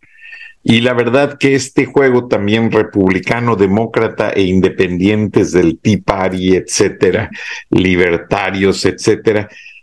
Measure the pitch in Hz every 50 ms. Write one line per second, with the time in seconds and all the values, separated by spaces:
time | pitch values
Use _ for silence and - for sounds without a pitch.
0 | _ _ _ _ - - - - - - - _ - - 117 113 117 127 123 120
1 | 120 117 117 139 143 143 143 - - 135 139 135 123 - - - 135 131 - 147
2 | 139 131 123 123 120 123 123 104 101 101 107 113 113 113 110 107 107 - - 104
3 | 95 95 92 92 90 - 120 117 120 117 113 95 101 95 95 107 113 113 - 123
4 | 113 110 - - 110 104 - - 98 90 92 95 90 92 - - 98 90 90 87
5 | 92 98 107 107 107 98 - 123 98 - - 90 87 82 80 - - 113 104 90
6 | - - 104 95 95 95 92 92 92 95 92 90 82 - - - 104 98 - -
7 | - 95 90 - 101 - - - - - - - - _ - - 90 92 92 87
8 | 87 87 85 85 - - - 101 101 95 95 95 98 98 92 92 - 98 92 -
9 | - - 107 - - 113 107 104 104 - - - - - - -